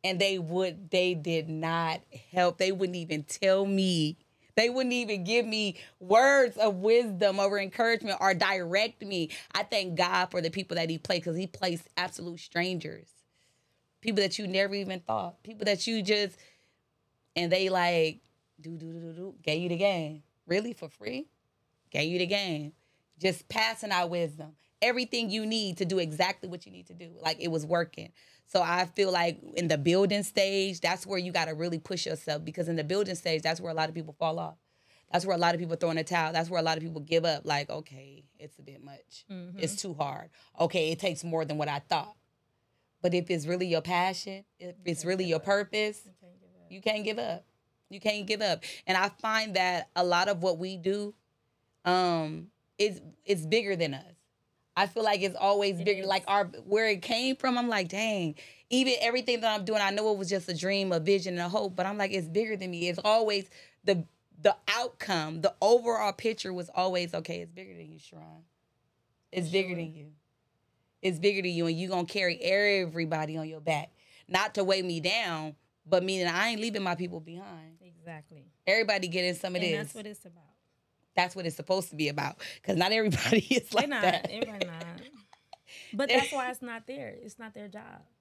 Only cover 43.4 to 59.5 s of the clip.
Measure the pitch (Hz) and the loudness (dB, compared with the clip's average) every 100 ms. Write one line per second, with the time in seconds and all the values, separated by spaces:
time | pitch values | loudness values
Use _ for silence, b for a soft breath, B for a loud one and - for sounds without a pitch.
43.4 | 151 180 180 165 156 180 185 185 - 190 | -2 -2 0 0 0 0 0 -2 -10 -14
44.4 | 196 _ 180 180 175 165 165 185 185 160 | -18 _ -16 -10 -6 -4 -2 -2 0 0
45.4 | 180 202 202 214 214 208 - _ 180 _ | 2 2 2 0 -2 -4 -18 _ -20 _
46.4 | _ _ - 185 214 214 208 214 - 175 | _ _ -20 -4 -2 0 -2 -4 -4 -6
47.4 | _ _ _ _ _ 196 214 208 196 214 | _ _ _ _ _ -4 -2 -2 -2 -2
48.4 | 214 165 B B - 185 185 - 220 220 | 0 -2 B B 0 2 2 -2 -2 0
49.4 | 220 185 185 175 - - 180 175 190 190 | 0 2 2 0 -4 0 2 4 2 2
50.4 | 185 165 185 190 175 202 208 - _ _ | 0 0 -4 -4 -2 -2 -4 -12 _ _
51.4 | _ _ _ _ 175 180 180 170 156 160 | _ _ _ _ 2 4 4 2 -2 -6
52.4 | 170 _ _ - 214 175 151 - - 196 | -12 _ _ 0 0 0 -16 -18 -2 -2
53.4 | 156 220 202 185 160 139 - - _ _ | 2 2 2 0 0 -2 -12 -20 _ _
54.4 | _ _ _ - 196 226 220 208 190 - | _ _ _ 0 0 2 2 2 0 2
55.4 | 196 202 202 180 175 196 190 190 185 202 | 2 4 2 0 0 0 2 0 2 2
56.4 | 202 - - 208 226 202 175 233 262 262 | 2 -6 0 2 2 0 0 0 0 0
57.4 | 262 247 240 214 175 190 220 208 165 147 | 0 0 0 0 -2 -2 -2 0 -2 -4
58.4 | B B _ 254 262 247 233 247 247 233 | B B _ 2 2 2 2 0 0 0
59.4 | 220 | 2